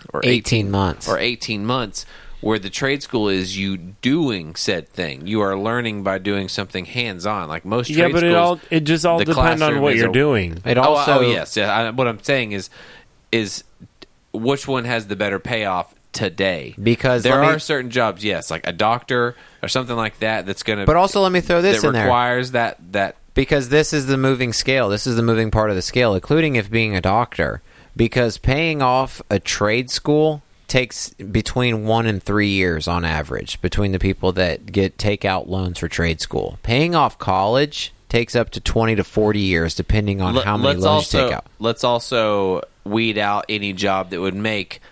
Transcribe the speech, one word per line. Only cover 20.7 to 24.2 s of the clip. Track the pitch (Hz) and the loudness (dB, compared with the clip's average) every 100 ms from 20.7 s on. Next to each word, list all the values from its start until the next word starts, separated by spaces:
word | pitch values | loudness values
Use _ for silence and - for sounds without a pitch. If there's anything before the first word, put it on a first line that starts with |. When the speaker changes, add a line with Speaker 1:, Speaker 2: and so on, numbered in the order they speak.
| 104 98 | 0 2
Speaker 2:
But | 160 | 4
also, | 190 202 | 4 4
let | 190 | 2
me | 180 | 2
throw | - 175 | 2 2
this | 185 214 | 2 2
Speaker 1:
that | 156 | 2
Speaker 2:
in | |
there. | 117 110 | 2 2
Speaker 1:
requires | 123 123 123 127 | 2 2 0 -2
that, | 127 113 - 85 | -2 -2 -4 -6
that | 101 95 - - | -2 -2 -4 -4
Speaker 2:
Because | - 135 147 123 | -2 2 0 2
this | 147 156 | 2 2
is | 151 131 | 0 0
the | |
moving | 135 | 2